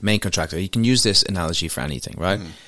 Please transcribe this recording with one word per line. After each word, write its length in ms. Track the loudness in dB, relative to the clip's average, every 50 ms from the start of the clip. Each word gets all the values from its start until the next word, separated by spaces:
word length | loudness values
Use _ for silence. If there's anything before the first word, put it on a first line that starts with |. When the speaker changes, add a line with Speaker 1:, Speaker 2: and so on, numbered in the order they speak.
Speaker 1:
main 180 | 0 0 2 2
contractor. 380 | 0 0 0 -2 -2 -2 -2 -4
You 100 | -4 -2
can 120 | 0 2
use 200 | 2 4 4 4
this 200 | 4 4 4 4 2
analogy 440 | 2 0 -2 0 -2 -2 -2 -4 -4
for 120 | -4 -4
anything, 340 | -4 -4 -4 -6 -8 -10 -8 -4
right? 220 | 0 0 0 -2
Speaker 2:
Mm. 80 | -4 -8 -14 -18 -20